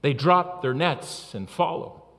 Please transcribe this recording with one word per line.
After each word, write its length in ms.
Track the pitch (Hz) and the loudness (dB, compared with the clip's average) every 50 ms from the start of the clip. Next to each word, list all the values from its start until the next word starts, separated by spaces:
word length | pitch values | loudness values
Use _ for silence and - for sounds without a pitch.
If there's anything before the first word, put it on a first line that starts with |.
They 120 | - 147 135 | 2 0 0
drop 480 | 120 135 180 180 180 175 180 - - | 2 4 6 6 6 4 0 -6 -4
their 120 | - 131 127 | -2 -2 0
nets 600 | 135 170 175 139 - - - - - - - - | 2 0 0 0 -2 -8 -12 -12 -14 -14 -12 -10
and 160 | 101 95 - | -10 -10 -8
follow. 480 | - - 175 160 82 - - - - - - - - | -2 0 0 0 0 -6 -8 -10 -14 -18 -20 -20 -20